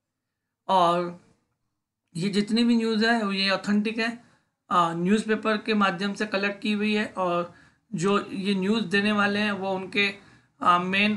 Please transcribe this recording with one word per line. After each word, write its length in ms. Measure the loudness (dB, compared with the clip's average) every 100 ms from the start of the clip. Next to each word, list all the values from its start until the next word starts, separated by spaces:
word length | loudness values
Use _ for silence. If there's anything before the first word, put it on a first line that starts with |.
| _ _ _ _ _ _ 0
और 520 | 2 4 2 -2 -8 _ _ _ _ _ _ _ _ _
ये 140 | -6 -2
जितनी 340 | 0 0 2
भी 120 | 2 2
न्यूज़ 280 | 2 0 2
है 280 | 2 0 -2
ये 140 | 0
ऑथेंटिक 480 | 0 0 0 0 -2
है, 100 | -4 -6 -16 _ _ _ _
आ, 220 | 0 2
न्यूज़पेपर 640 | 0 2 2 2 -2 0 -2
के 160 | 0
माध्यम 400 | 2 2 0 -4
से 120 | -4 -4
कलेक्ट 340 | -2 -2 -4
की 100 | -4
हुई 220 | -2 0
है 120 | 0 -2
और 440 | -4 -2 -2 -4 -10 -20 _ _
जो 260 | -4 0 0 -2
ये 260 | -6 -2
न्यूज़ 300 | 0 0 0
देने 260 | 0 0 2
वाले 260 | 2 0 0
हैं 140 | -2
वो 180 | -2 -4
उनके, 380 | -4 -4 -2 -2 -2 -16 -20 _ _
आ, 160 | 2 2
मेन 380 | 2 2 2